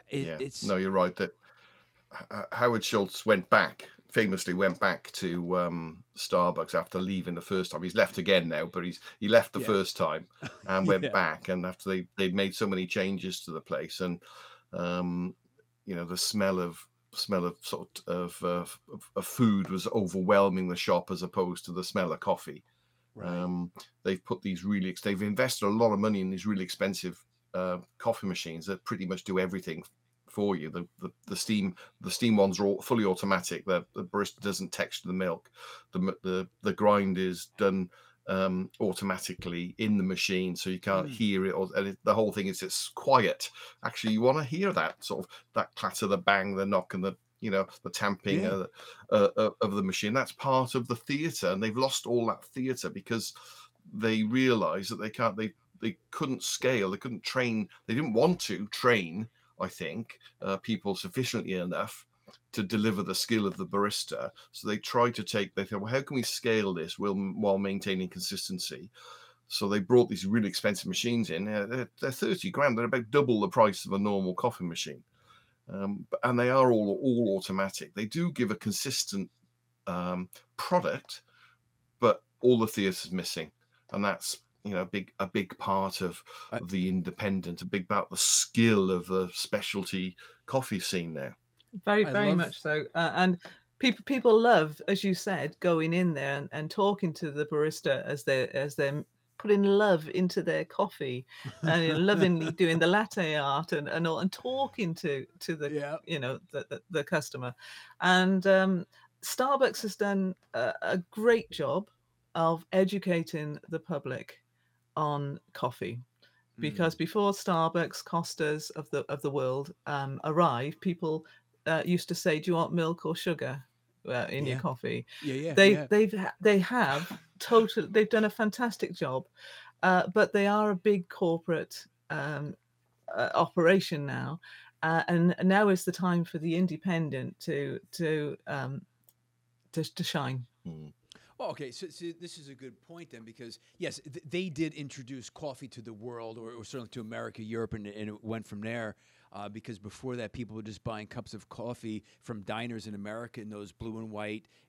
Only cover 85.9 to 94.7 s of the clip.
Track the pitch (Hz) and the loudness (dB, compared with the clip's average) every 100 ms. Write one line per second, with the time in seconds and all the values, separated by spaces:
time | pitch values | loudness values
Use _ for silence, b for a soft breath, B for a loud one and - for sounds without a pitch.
85.9 | - 92 - - B B 113 87 95 92 | -4 -6 -6 -16 B B -10 -4 -2 0
86.9 | 92 87 - 107 95 85 87 90 101 90 | 0 -2 -4 -2 -2 -4 -8 -6 -6 -2
87.9 | 104 - 92 - - - - 117 104 95 | -2 -2 -2 2 2 2 4 6 6 4
88.9 | 92 87 95 90 - - 104 - 101 92 | 2 0 0 0 -4 -2 -2 -2 -4 -4
89.9 | 95 92 - B B - 135 123 101 - | -4 -6 -8 B B -4 -2 -2 -4 -2
90.9 | 92 85 78 67 - _ _ _ 202 208 | -2 -2 -6 -10 -12 _ _ _ -8 0
91.9 | 208 190 165 208 185 170 - 156 151 - | 2 2 2 2 2 2 -4 -2 -2 -2
92.9 | 165 165 160 185 175 B B B - 262 | 0 0 4 2 2 B B B 0 0
93.9 | - - 269 247 220 233 214 156 | 0 -2 2 6 8 8 6 6